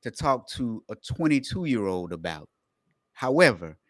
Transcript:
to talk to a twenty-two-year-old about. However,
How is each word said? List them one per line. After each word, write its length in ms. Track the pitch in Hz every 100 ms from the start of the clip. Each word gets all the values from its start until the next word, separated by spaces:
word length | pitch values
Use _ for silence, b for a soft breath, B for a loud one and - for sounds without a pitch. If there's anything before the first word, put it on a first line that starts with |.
to 100 | 123
talk 380 | - 151 127 -
to 340 | - 123 110 -
a 60 |
twenty-two-year-old 1160 | 110 - 127 160 143 131 - 165 120 98 92 87
about. 380 | 85 85 78 73 _ _ _ _ _ _
However, 640 | - 131 143 170 92 82 85